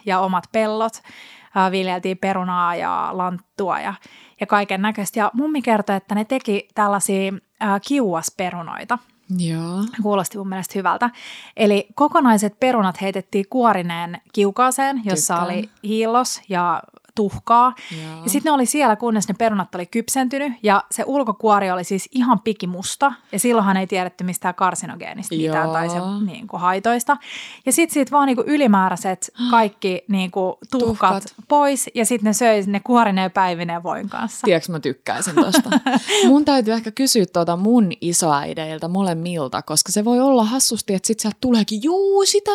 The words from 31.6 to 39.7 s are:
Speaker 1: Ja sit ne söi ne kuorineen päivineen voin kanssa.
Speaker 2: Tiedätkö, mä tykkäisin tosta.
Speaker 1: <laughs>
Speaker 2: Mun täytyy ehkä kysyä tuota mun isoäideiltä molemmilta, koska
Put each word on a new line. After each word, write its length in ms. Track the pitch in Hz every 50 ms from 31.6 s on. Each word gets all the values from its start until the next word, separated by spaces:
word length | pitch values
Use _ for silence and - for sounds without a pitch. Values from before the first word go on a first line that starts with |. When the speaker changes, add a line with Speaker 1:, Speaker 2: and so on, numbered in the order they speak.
| 285 285 277 240 - - -
Speaker 1:
Ja 100 | 240 226
sit 160 | - 247 226
ne 120 | 208 214 208
söi 300 | - 247 226 220 208 196 196
ne 120 | 202 196
kuorineen 520 | - - 247 240 233 208 196 190 190 180
päivineen 520 | - 196 190 180 175 165 175 170 170 170 170
voin 260 | 175 147 151 202 196
kanssa. 360 | - - - 214 - - -
Speaker 2:
Tiedätkö, 260 | 214 175 165 - -
mä 80 | 170 156
tykkäisin 560 | 143 139 - - _ - 98 - 175 185 151
tosta. 340 | - 294 190 185 311 - 247 - 269 - 269 254 -
Speaker 1:
<laughs> 280 | - - 403 415 392 254
Speaker 2:
Mun 180 | 269 294 302
täytyy 280 | 294 285 262 220 214 226
ehkä 180 | 226 220 220
kysyä 340 | 214 - 269 262 - 233 180 - -
tuota 240 | 175 170 175 170 175
mun 340 | 196 214 240 247 214 170 - -
isoäideiltä 840 | - 170 170 - 185 160 147 143 151 160 156 165 156 156 160 156 165 165
molemmilta, 760 | 175 196 202 185 165 165 165 175 175 165 139 127 - 95
koska 300 | - -